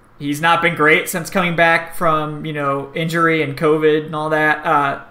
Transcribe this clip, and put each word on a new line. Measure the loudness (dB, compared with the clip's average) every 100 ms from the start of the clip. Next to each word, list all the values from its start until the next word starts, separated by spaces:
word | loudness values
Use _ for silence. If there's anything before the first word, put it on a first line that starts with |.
| _ _
he's | -8 -2
not | 2 2
been | 0 2
great | 4 4 0
since | -6 -4
coming | -2 -2 2
back | 4 2 -2 -2
from, | 0 0 -2 -8 -8
you |
know, | -4 -2 -4 -6
injury | -6 -4 0 2 2
and | -2 0
covid | 2 4 4 2 -2
and | -6
all | -2
that. | 0 0 0 0
Uh, | 0 0 -4 -12